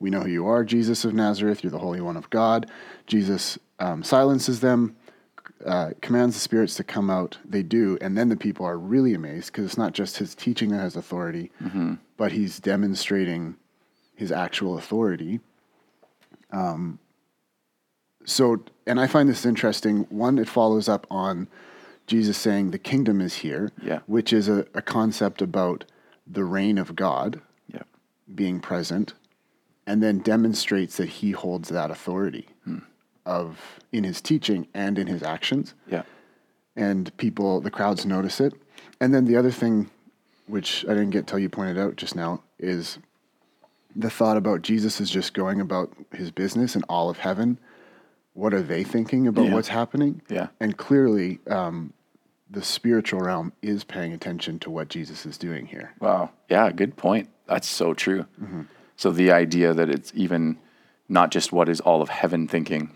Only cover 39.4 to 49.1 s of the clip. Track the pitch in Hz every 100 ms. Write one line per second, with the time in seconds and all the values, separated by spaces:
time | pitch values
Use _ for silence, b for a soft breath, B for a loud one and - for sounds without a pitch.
39.4 | 127 120 117 107 101 _ _ _ _ _
40.4 | - 104 - - - 104 101 98 - 98
41.4 | 95 - 95 90 101 - - 90 85 87
42.4 | _ - 90 87 82 - _ _ _ _
43.4 | _ _ _ _ _ 104 110 - 113 107
44.4 | 104 90 95 110 107 - 98 95 - -
45.4 | 92 101 95 92 90 - - - 87 85
46.4 | 98 113 123 101 82 85 87 85 92 95
47.4 | 120 120 b b b b b b b -
48.4 | 107 101 - 82 - 117 113